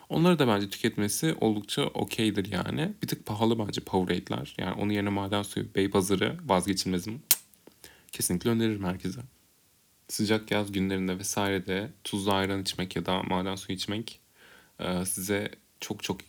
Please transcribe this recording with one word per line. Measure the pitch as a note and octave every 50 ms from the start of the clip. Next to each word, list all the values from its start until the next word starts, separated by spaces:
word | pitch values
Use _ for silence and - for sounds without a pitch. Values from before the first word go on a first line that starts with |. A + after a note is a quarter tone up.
| - -
Onları | - D#3 E3 F3+ F3+ D3+
da | C#3 A#2+
bence | G#2+ G2+ G2+ G2
tüketmesi | - - - A#2 - - G#2 G#2+ - - D#3+ D#3+ - -
oldukça | A2 A2 G#2+ G#2 G#2 - - C#3+
okeydir | C#3+ - - - G#2 - - - A2+ G#2+ F#2+ G2+ F#2 G2
yani. | G2 F2+ - - - - D#3 G#3 G#3+ -
Bir | - -
tık | - - -
pahalı | - G#2+ G#2 A#2 A2 A#2 A2+
bence | G#2 G2+ - -
Powerade'ler. | - - - F#2+ F2+ F2+ F2 F#2 - - G#2+ - - - - -
Yani | F#2+ F#2
onun | - - G#2 G#2
yerine | G#2 G2+ G2+ G2+
maden | G2+ G2+ G2 G2 G#2 G2+
suyu, | G2+ - - G2+ - - -
Beypazarı | G2+ G2 G2 - G2+ F#2 G2 G2 F2+ G2+ - - - -
vazgeçilmezim. | - F#2+ F#2 F#2 G2+ F#2+ - - F#2+ F#2 F2 E2+ G#2+ A2 D3 - - - - - _ _ _ _ - - _ - - - - _ -
Kesinlikle | - - - - - - - A#2+
öneririm | A#2 A2+ A2+ A2 G#2+ G2+ F#2+
herkese. | F2+ F#2 F#2 - F#2 - - - - _ _ _ _ _ _ _ _ _ _ _ _ _ _ _ -
Sıcak | - - A2 G2+ A2 G#2+ G#2+ -
yaz | - G#2 G2+ G2+
günlerinde | G2+ F#2+ F#2+ F#2+ G2 F#2+ F#2 F#2 F#2 F#2
vesaire | G2+ - - G#2+ G2+ G2 G2 F#2+ F#2
de | G2 F#2 F#2+ G#2+ - - - -
tuzlu | - - G2+ F#2+ G#2
ayran | G2 F#2+ F#2+ F#2+ F#2+ G2
içmek | F#2+ - - - F#2 F#2 -
ya | F#2 F2
da | F#2 F#2 F#2
maden | - - F#2 F#2 F#2 F#2+ F#2+
suyu | G2 - - F#2+
içmek, | F#2 - - G2+ A2 - - - - _ _ _ _ - - - - - _ _ -
e, | - - F#2 F2+ F#2
size | - - - F#2 G2+ G2+ G2+ G#2 - - - _ _ _ -
çok | - - G#2 G#2
çok | - - F#2 - -